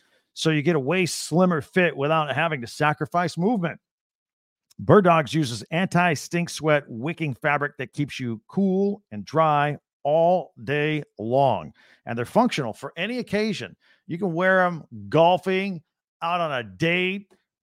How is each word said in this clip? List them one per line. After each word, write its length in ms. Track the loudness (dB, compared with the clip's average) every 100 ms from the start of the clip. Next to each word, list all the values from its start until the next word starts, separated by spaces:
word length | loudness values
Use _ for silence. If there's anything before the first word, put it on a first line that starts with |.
| _ _ _
so 160 | -4 0
you 120 | 0
get 160 | 2 0
a 20 |
way 260 | 0 0 0
slimmer 540 | -4 -2 2 2 2
fit 380 | -2 2 2 2
without 360 | 0 2 0
having 280 | 0 -2 -2
to 60 | -6
sacrifice 680 | -2 0 0 -2 -2 -2 0
movement. 440 | 0 0 -2 -6 _ _ _ _ _ _ _ _ _ -4
Bird 240 | 4 6
Dogs 300 | 8 4 2
uses 280 | -2 -2 -6 -6
anti-stink 800 | -2 0 2 2 0 -4 -4 -4
sweat 360 | -2 2 2 0
wicking 460 | -8 -6 -4 -6
fabric 420 | -2 0 0 -2 -6
that 120 | -8
keeps 260 | -4 -6 -4
you 220 | -6 -8 -6
cool 540 | -2 0 2 -2 -4 _
and 140 | -14 -2
dry 520 | 2 2 2 0 -4 _ _
all 500 | 0 2 4 2 -2 -10
day 400 | -4 -2 0 -2 -6 -8
long. 560 | -2 2 2 0 -6 -18 _ _ -8
And 120 | -6
they're 60 |
functional 480 | 0 2 2 0 -6
for 220 | -8 -12 -8
any 220 | -6 -6
occasion. 580 | -4 -2 -2 -4 -10 -16 _ _ -12
You 120 | -6
can 140 | -4
wear 300 | 0 2 4
'em 240 | 2 -2 -10 -16 0
golfing, 720 | 4 4 4 0 -2 -4 -8 -14 _ _ _
out 180 | -4 -2
on 140 | -2
a 100 | -4
date, 680 | -8 -2 0 0 -2 -4 -12 _ _ _